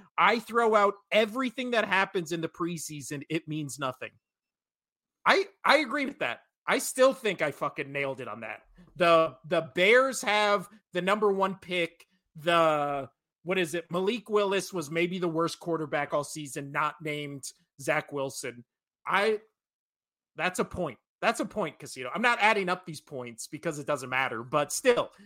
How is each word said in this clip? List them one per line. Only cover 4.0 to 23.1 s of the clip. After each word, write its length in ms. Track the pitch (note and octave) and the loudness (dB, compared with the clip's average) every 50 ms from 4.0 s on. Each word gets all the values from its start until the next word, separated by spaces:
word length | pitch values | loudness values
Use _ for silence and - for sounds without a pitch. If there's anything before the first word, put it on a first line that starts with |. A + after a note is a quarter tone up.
| A#2+ G#2 - _ _ _ _ _ _ _ _ _ _ _ _ _ _ _ _ _ _ _ _ _ - | -12 -14 -14 _ _ _ _ _ _ _ _ _ _ _ _ _ _ _ _ _ _ _ _ _ 2
I, 220 | - B3+ F#4+ F#4+ - _ _ - | 2 2 2 0 -4 _ _ 2
I 140 | F#3+ C4 D4+ | 4 4 4
agree 280 | D4+ A3+ B3+ D4 C#4 | 2 0 -2 -4 -4
with 140 | A#3+ - - | -6 -6 -6
that. 200 | D#3 A#2+ A2+ - _ _ _ _ _ | -6 -6 -6 -8 _ _ _ _ _
I 120 | - F#3+ C4+ | -2 0 0
still 340 | - - - B3+ B3+ C4+ | -2 -2 2 4 4 4
think 300 | C4 - - G#3+ F3+ - | 4 2 -2 -4 -2 0
I 80 | D#3+ D3 | -2 -4
fucking 420 | C#3 - D#3+ C#3+ - - D3 C#3 | -2 -4 -6 -6 -4 -6 -8 -6
nailed 300 | C#3 C#3+ C#3 C3+ C3+ B2+ | -4 -4 -4 -4 -6 -8
it 60 | B2+ A2+ | -10 -10
on 120 | G#2+ A#2 | -10 -10
that. 200 | A2+ G#2+ G#2+ - _ _ _ - - - _ | -10 -12 -12 -14 _ _ _ -20 -20 -16 _
The, 400 | - F3+ E3+ E3+ D#3+ D#3+ D#3 C3 - - | 4 6 8 8 6 6 2 -2 -10 -6
the 240 | D3+ F3+ E3 D#3 - - | -2 0 0 0 0 0
Bears 480 | F3 F3+ G3+ A#3 B3+ C4 C4+ B3 - | 2 6 6 8 6 6 4 0 -2
have 440 | - G#3 G#3 G#3+ G#3 G#3 G3+ G3+ F3 - - _ _ _ - | -2 0 2 2 4 4 2 0 -2 -8 -16 _ _ _ -6
the 80 | F3 | -2
number 280 | F3+ F#3+ G#3 G#3+ G#3+ G#3 | 0 0 2 2 2 2
one 260 | G3 F#3+ F#3+ F#3+ F#3+ | 2 2 0 -2 -2
pick. 500 | - - E3+ F3+ F3+ E3+ E3 - - _ _ _ _ _ _ _ | -6 -8 -4 -2 -2 -2 -2 -4 -12 _ _ _ _ _ _ _
The, 760 | D#3+ D3 E3+ E3+ E3+ E3 D#3+ D3+ D3 D3 C#3+ C#3+ C#3 C3+ B2 _ _ _ _ _ _ | -4 0 4 4 6 6 6 4 2 0 -2 -2 -4 -6 -8 _ _ _ _ _ _
what 160 | _ D#3+ F#3+ F#3+ | _ -2 0 0
is 160 | F3 D#3 D#3 | 0 0 -2
it? 160 | E3+ E3 - | -6 -6 -4
Malik 400 | E3+ F3+ F#3+ G3 A#3+ A#3 - - | -4 -2 0 0 -2 -4 -4 0
Willis 420 | G#3+ G#3 G3+ F#3+ G3 F#3+ - - | 2 2 2 2 2 0 -2 -2
was 180 | G3 F3+ D3+ C3+ | -6 -8 -6 -2
maybe 280 | D#3+ E3 F3 F3+ F3+ F#3+ | 0 0 0 0 0 -2
the 100 | F3 F3 | -2 -2
worst 320 | D#3 D#3+ E3 D#3+ - - | 0 0 -2 -2 -4 -6
quarterback 540 | - E3+ E3 D#3 D#3 C#3 D#3 D3+ C#3+ B2 D#3 | -4 -4 -4 -4 -4 -4 -2 -4 -2 -2 -2
all 100 | D3 C#3+ | -4 -4
season, 480 | - - D#3+ D3 C#3 - D3+ C#3+ C#3 | -4 -8 -10 -10 -10 -10 -10 -10 -6
not 220 | C#3+ D3 D3+ D3+ - - | -2 -2 -2 -2 -4 -6
named 420 | D#3+ D#3 D3 D3 D3 C#3+ C#3+ C3+ - - - _ _ _ _ - | -8 -8 -6 -6 -8 -8 -10 -12 -12 -14 -16 _ _ _ _ -8
Zach 320 | C3+ D#3 D3 D3+ D3 - C#3+ | -4 -2 -2 -2 -2 -4 -6
Wilson. 500 | C#3+ C3+ C3+ - - - B2+ A#2 A#2+ - _ _ _ _ _ _ _ _ | -6 -6 -6 -6 -8 -10 -10 -12 -14 -20 _ _ _ _ _ _ _ _
I, 340 | - E3 F#3+ G3+ A3 G#3+ G#3 - _ _ _ _ _ _ _ _ _ _ _ _ _ _ _ _ _ _ | -2 0 2 2 2 0 -2 -6 _ _ _ _ _ _ _ _ _ _ _ _ _ _ _ _ _ _
that's 220 | D3 D#3 F3+ F3+ - | -4 -4 -2 -2 -2
a 60 | G3 | -4
point. 340 | - - - F3+ D3 A2 - _ _ _ _ | -4 -4 -6 -6 -6 -6 -10 _ _ _ _
That's 200 | - G#3 A3+ - | 0 0 0 0
a 40 | C#4 | -4
point, 320 | F#3+ - G#3+ F#3+ D3+ - - | -6 -4 -4 -6 -6 -6 -12
Casino. 320 | - C3 - C3 B2+ B2 C#3 | -16 -14 -12 -10 -10 -8 -4
I'm 60 | F3+ | 0
not 160 | A#3 B3 A#3+ - | 2 2 4 4
adding 280 | G3+ G#3+ A3 G3+ F#3+ F3 | 4 4 4 2 0 -2
up 160 | F#3 F#3 - | -2 -4 -6
these 160 | - D3+ C3+ | -10 -14 -14
points 460 | - - | -14 -12